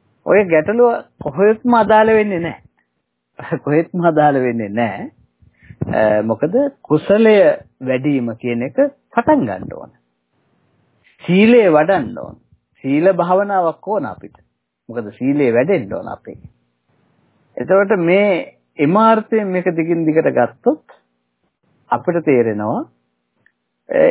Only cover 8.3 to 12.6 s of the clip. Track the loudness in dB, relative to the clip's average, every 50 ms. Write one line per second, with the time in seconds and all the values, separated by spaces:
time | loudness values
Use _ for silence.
8.3 | -8 -8 -6 -6 -4 -4 -6 -4 -2 -2 -2 -2 -2 _ _ _ -4 -2 0 2
9.3 | 0 0 0 -4 -6 -8 -10 -14 -14 -16 -16 -20 _ _ _ _ _ _ _ _
10.3 | _ _ _ _ _ _ _ _ _ _ _ _ _ _ _ _ _ _ -4 0
11.3 | 2 4 6 6 6 6 6 6 4 4 2 2 0 -2 -2 -6 -10 -14 -14 -16
12.3 | -18 _ _ _ _ _